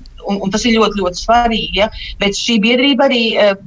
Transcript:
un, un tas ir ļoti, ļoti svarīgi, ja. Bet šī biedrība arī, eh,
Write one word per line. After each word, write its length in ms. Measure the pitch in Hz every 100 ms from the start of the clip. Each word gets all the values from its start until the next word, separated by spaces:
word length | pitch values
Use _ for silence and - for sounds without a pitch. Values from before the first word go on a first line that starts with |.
| - - -
un, 140 | 196
un 80 | 196
tas 140 | 214 240
ir 120 | 226
ļoti, 220 | 202 208
ļoti 200 | 180 180
svarīgi, 600 | - 233 240 214 - 185
ja. 60 | 214 - - -
Bet 180 | 202 196
šī 200 | - 226
biedrība 480 | 220 247 285 254 277
arī, 140 | 247 226 202
eh, 180 | 202 196